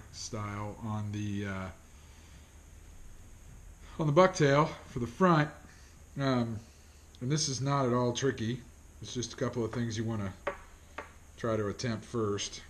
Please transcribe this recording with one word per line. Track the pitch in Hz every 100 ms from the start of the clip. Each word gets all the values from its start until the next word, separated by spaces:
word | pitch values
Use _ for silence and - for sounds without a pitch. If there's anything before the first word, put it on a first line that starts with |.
| -
style | - - 110 104 104 104 98
on | 113 107 104
the, | 104 104 101 101
uh, | 95 92 - - - - - - - - - - - - - - - - - - - - - - -
on | 151
the |
bucktail | 143 185 185 143 139 156 - -
for | 127
the | 120
front. | - 185 160 151 - - - - - - -
Um, | 135 127 117 110 - - - - - -
and | 123
this | 151 139
is | 127
not | 139 139 127
at |
all | 123 123
tricky. | 120 135 117 110 123 - - - -
It's | 107
just | 127 117
a | -
couple | 123 120
of | 113
things | 120 117 107
you |
wanna | 110 110 98 - - - - - - - - - - -
try | 117 110
to | 101
attempt | 92 120 107
first. | - 120 107 101 - -